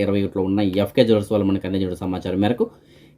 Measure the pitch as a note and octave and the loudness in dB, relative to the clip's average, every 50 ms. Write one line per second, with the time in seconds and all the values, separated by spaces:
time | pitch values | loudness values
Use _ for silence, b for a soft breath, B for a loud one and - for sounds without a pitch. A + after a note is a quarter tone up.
0 | G2+ G2 G2 G2+ G2 F2 - G2 F#2+ F#2+ G2 G#2 G#2 F#2+ F2+ G2+ G2+ G2+ - C3+ | 0 0 0 0 0 -2 -2 -2 -2 0 0 0 0 0 0 0 -2 0 4 4
1 | B2 A2 A2 G#2 G2+ - A2+ G#2 G2 G2 G2 F#2+ - F#2 G2 F#2+ F#2+ F#2 F2+ F2 | 4 6 4 2 2 0 0 0 0 0 0 -2 -2 -4 -4 -2 -2 -4 -4 -6
2 | G2 F#2 F#2 F#2 - F#2+ F2+ G2 G2+ G#2+ B2 - A3+ A#3 b b b b b b | -6 -6 -6 -6 -4 -4 0 0 2 2 2 0 -2 -4 b b b b b b
3 | b b b | b b b